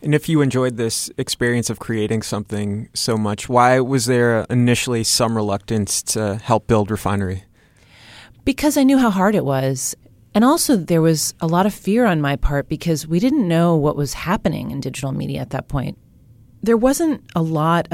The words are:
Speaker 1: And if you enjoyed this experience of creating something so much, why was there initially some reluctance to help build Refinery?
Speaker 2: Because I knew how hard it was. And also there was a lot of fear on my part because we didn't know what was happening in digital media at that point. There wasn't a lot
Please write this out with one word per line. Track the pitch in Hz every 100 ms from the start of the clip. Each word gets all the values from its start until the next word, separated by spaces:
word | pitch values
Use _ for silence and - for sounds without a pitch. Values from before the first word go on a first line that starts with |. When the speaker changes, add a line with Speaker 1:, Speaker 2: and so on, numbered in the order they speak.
Speaker 1:
And | 147
if | 147 -
you | 156
enjoyed | 139 123 127 117
this | 113 - - -
experience | - - 120 120 113
of | 110
creating | - 113 104 110
something | - 107 104 104 104 104 127
so | - - 110
much, | 107 101 -
why | 123 123 127
was | 127 135 117
there | 123 120 113 95
initially | 123 123 120 - 117 110
some | - 113 113
reluctance | 104 101 - 110 98 -
to | - 113 107 104
help | - 110 -
build | 113 104
Refinery? | 107 - 101 95 95 - _ _ _ _ - - - - -
Speaker 2:
Because | - 262 302 285
I |
knew | 269 269
how | 240
hard | 190 190
it | 208 135
was. | 135 135 135 - - _ _ _ 214
And |
also | 175 240 - 226
there | 156 170
was | 160 156 - -
a | 165
lot | 170 208
of |
fear | - - 220 240
on | 160
my | 143 139
part | - 143 -
because | 151 165 156 156
we | 170
didn't | 254 302 180
know | 165 170 165
what | 147 143
was | 143
happening | - 160 220 - 135 -
in | 139
digital | 135 131 135
media | 135 135 139
at | 147
that | 131 -
point. | 143 123 - _ - - - - -
There | 202 233
wasn't | 254 277 330 269 - 170
a |
lot | 165 156 160 170 165